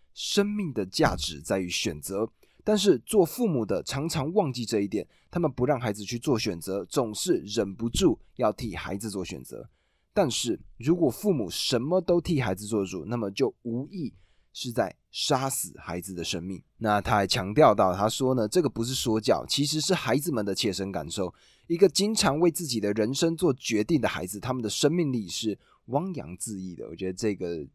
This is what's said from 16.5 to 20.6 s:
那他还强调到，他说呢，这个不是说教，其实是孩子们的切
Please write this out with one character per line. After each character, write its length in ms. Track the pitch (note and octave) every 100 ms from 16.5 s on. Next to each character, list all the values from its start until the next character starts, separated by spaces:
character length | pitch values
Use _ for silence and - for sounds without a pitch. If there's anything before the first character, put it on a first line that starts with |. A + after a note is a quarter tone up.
| F#2 - _
那 220 | A2 G#2
他 160 | F#2+ G#2+
还 100 | G2
强 260 | - F#2+
调 220 | A#2 C#3
到， 180 | G#2 F#2+
他 160 | F#2 G#2+
说 260 | - C3
呢， 120 | B2+ G#2
这 160 | F3+
个 60 | D3
不 160 | -
是 100 | A#2
说 260 | C3 A#2+ A2
教， 240 | A2+ E2 B1+
其 180 | - D3
实 140 | D#3
是 120 | D3
孩 240 | F3+ - C3
子 140 | D#3+
们 140 | A#2+
的 100 | G2+
切 180 | F#2+